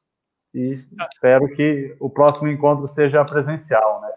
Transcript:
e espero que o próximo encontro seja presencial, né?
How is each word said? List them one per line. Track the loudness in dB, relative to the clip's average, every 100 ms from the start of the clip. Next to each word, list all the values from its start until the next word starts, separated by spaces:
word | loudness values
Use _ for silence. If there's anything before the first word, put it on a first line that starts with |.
| _ _ _ _ _
e | -8 -6 -8 -14 -12 -12
espero | 0 4 4 2
que | 0 -2 -2 -6 -10
o | -8
próximo | 2 4 4 -4
encontro | 0 0 0 -2
seja | -2 0 2
presencial, | 0 -2 -4 -6 -2 0 2 -2
né? | -8